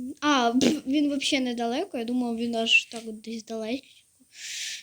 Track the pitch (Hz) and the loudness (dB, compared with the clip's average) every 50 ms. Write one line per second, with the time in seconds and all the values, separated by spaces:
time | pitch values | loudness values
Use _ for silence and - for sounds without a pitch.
0 | 247 254 302 - - 294 294 262 240 233 233 254 - - 311 294 - 262 269 311 | -8 -8 -8 -2 0 2 4 4 4 4 4 6 4 4 4 2 0 0 2 2
1 | 285 285 285 277 - - 302 277 262 247 240 233 240 233 233 285 381 392 - 254 | 2 2 0 0 0 0 0 2 0 0 -2 -2 -2 0 0 -2 -2 -4 -4 -6
2 | 226 226 247 254 247 240 233 226 233 240 233 226 226 233 233 - - - - 226 | -4 -2 0 0 0 0 0 -2 -2 -2 0 0 2 4 2 2 2 0 -10 -12
3 | 233 226 220 214 220 226 226 226 214 220 226 220 220 214 240 269 - - - - | -10 -10 -12 -10 -10 -10 -10 -8 -8 -8 -8 -6 -4 -4 -4 -4 -6 -10 -20 -20
4 | _ _ _ _ 262 _ - - - - - - - - - - | _ _ _ _ _ _ -18 -14 -12 -10 -8 -8 -8 -8 -8 -10